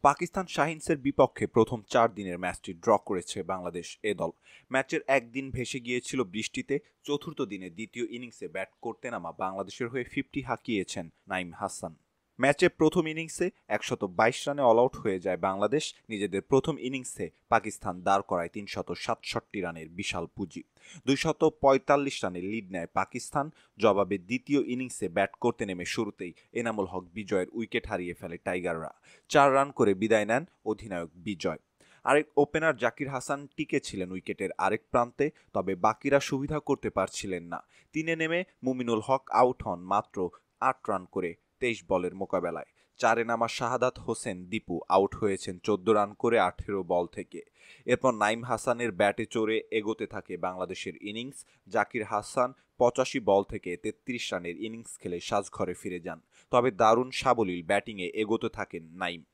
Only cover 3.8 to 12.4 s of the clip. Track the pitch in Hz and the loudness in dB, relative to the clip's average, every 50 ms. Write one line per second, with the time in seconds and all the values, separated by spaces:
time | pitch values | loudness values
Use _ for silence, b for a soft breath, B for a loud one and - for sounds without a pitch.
3.8 | 85 - - _ - 107 104 87 87 85 - b b b b b b b 127 131 | -10 -10 -16 _ -4 -4 -2 -2 -4 -6 -6 b b b b b b b -2 -2
4.8 | 139 _ 170 151 - - 135 139 117 117 117 135 135 135 120 127 123 - - 135 | -2 _ -4 -4 0 2 2 2 2 -2 -8 -8 -8 -6 -6 -6 -6 -6 -6 -10
5.8 | 117 120 123 123 - - - 135 120 92 87 107 107 - - 120 127 - 135 151 | -6 -4 -4 -4 -4 -4 -2 -2 -2 -2 -2 -6 -6 -4 -6 -8 -4 -4 -4 -4
6.8 | b b b b _ - 143 143 - 175 156 - 139 101 101 95 92 92 82 87 | b b b b _ -4 -4 -4 -4 -10 -6 -6 -6 -6 -6 -12 -12 -14 -12 -12
7.8 | 110 101 _ 120 120 - 117 120 123 120 - - 101 85 78 95 95 - _ _ | -14 -12 _ -8 -8 -6 -6 -12 -14 -14 -14 -14 -14 -10 -8 -8 -8 -8 _ _
8.8 | - 120 107 _ - 127 120 101 85 82 82 - - 95 95 95 98 92 - - | -10 -10 -10 _ -10 -8 -8 -6 -8 -10 -6 -4 -4 -4 -4 -4 -8 -8 -6 -6
9.8 | 127 113 120 135 120 - - 143 131 _ - 139 131 127 120 - _ - 113 98 | -6 -4 -4 -6 -6 -4 -4 -6 -6 _ -8 -8 -4 -4 -4 -4 _ -2 -2 -2
10.8 | 92 - - 101 87 80 _ _ _ - 95 92 90 87 82 - 107 95 - - | -2 -2 -6 -8 -10 -10 _ _ _ -6 -6 -6 -6 -6 -8 -8 -8 -6 -6 -8
11.8 | - 82 80 _ _ _ _ _ _ _ _ - | -10 -12 -12 _ _ _ _ _ _ _ _ 0